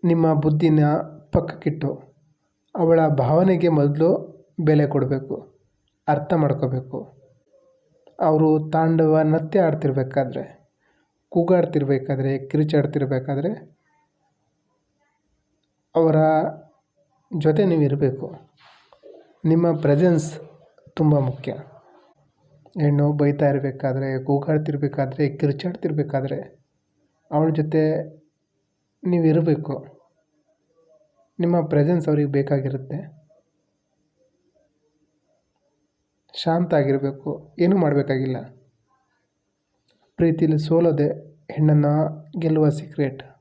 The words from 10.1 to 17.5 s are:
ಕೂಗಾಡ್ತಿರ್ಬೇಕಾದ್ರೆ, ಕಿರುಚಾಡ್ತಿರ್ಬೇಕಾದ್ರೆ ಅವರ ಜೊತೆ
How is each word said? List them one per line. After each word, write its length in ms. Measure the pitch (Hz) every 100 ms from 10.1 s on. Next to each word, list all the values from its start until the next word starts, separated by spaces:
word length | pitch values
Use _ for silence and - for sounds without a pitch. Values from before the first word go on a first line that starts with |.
| 139 131 135 - - _ _ _ _ _ _ _
ಕೂಗಾಡ್ತಿರ್ಬೇಕಾದ್ರೆ, 1000 | 180 170 180 165 156 139 139 131 135 135 135 135
ಕಿರುಚಾಡ್ತಿರ್ಬೇಕಾದ್ರೆ 1040 | 151 151 160 143 151 135 131 131 139 160 - - _ _ _ _ _ _ _ _ _ _ _ _ _ _ _ _ _ _ _ _ _ _ 165
ಅವರ 220 | 160 156 156 156 170 - - _ _ _ _ _ _
ಜೊತೆ 320 | 175 151